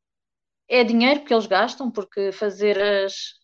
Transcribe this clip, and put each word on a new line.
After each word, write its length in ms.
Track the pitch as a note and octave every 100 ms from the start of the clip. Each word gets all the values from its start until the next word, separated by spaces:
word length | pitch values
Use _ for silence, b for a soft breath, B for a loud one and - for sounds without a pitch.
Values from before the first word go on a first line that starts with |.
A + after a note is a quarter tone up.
| _ _ _ _ _ _ -
é 160 | B3+
dinheiro 400 | A#3 A#3 B3 D4
que 100 | D4
eles 140 | A3+ G3+
gastam, 420 | F#3+ A#3 - C4
porque 420 | G#3+ G3 - G3
fazer 480 | F#3+ G#3+ F#3+ G#3 G3
as, 320 | G#3 G3 G3 - - -